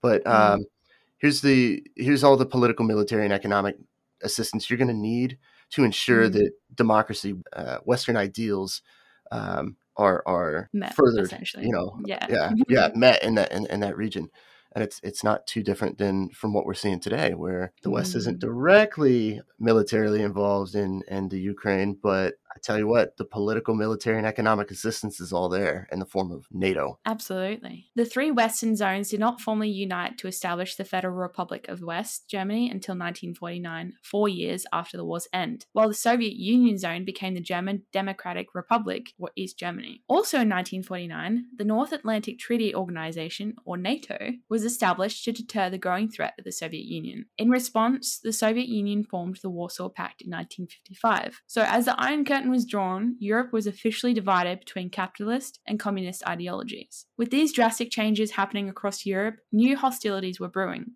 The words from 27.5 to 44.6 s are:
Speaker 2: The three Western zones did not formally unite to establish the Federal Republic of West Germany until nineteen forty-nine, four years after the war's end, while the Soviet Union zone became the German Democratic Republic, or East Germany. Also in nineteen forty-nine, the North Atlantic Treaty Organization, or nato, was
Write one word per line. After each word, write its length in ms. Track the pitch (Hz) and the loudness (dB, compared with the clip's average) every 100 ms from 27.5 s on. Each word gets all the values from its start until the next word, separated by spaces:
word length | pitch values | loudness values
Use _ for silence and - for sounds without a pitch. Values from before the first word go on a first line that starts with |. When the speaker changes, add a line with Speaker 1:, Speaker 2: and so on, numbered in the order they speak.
| 220 - 175 _ - | -6 -10 -16 _ -2
Speaker 2:
The 80 | |
three 260 | 233 254 302 | 0 0 0
Western 460 | 247 233 226 226 214 | 2 2 0 -2 0
zones 340 | 202 190 202 | 0 -2 -4
did 120 | 208 | 0
not 180 | 220 240 | 0 -2
formally 300 | - 214 214 | -4 -2 -2
unite 480 | 196 196 180 175 247 | -4 -4 -4 -6 -8
to 100 | 185 | -10
establish 480 | 185 185 175 185 - | -8 -6 -4 -6 -8
the 80 | |
Federal 320 | 190 185 185 180 | -6 -4 -4 -4
Republic 540 | 180 - 175 - - | -6 -6 -8 -8 -10
of 120 | 180 | -12
West 480 | 170 170 226 - _ | -8 -8 -8 -12 _
Germany 400 | 202 190 214 247 | -6 -2 -2 -2
until 240 | 202 185 | -4 -8
nineteen 400 | 180 175 175 175 | -6 -6 -8 -12
forty-nine, 600 | 175 170 175 175 165 175 - | -10 -10 -10 -10 -10 -12 -14
four 240 | - 208 208 | -6 0 0
years 380 | 180 170 180 - | 0 -4 -6 -4
after 240 | 170 175 180 | -6 -6 -10
the 80 | 170 | -6
war's 240 | 170 - | -8 -6
end, 340 | 185 165 - - | -6 -4 -8 -4
while 160 | - 220 | 2 2
the 60 | |
Soviet 400 | 208 233 240 226 | 2 2 2 0
Union 440 | - 185 247 247 196 | -4 2 6 6 4
zone 280 | 180 170 185 | -2 -6 -8
became 300 | 185 185 185 | -6 -6 -6
the 40 | |
German 440 | 170 175 190 202 - | -4 -4 -2 -4 -4
Democratic 600 | 190 190 190 180 180 185 | -4 -4 -6 -8 -8 -8
Republic, 600 | 180 - 240 202 185 247 _ | -10 0 0 0 -6 -8 _
or 120 | 175 - | -12 -8
East 200 | 185 - | -10 -8
Germany. 460 | 175 175 - - _ | -10 -10 -14 -18 _
Also 320 | 302 440 285 | 0 2 2
in 80 | 226 | 2
nineteen 340 | 185 185 185 | 2 -2 -8
forty-nine, 640 | 185 180 175 160 170 233 247 247 | -8 -8 -8 -8 -4 -4 -4 -6
the 80 | |
North 300 | 214 220 302 | -2 0 0
Atlantic 440 | 302 220 214 214 247 | -4 -4 -4 -4 -12
Treaty 380 | - 240 214 - | -2 0 0 -2
Organization, 800 | 185 170 160 165 160 - 208 226 | -6 -6 -8 -8 -8 -8 -10 -10
or 140 | - 180 | -10 -6
nato, 560 | 180 294 - - 208 247 _ | -4 -4 -6 -8 -8 -8 _
was 160 | 220 | -2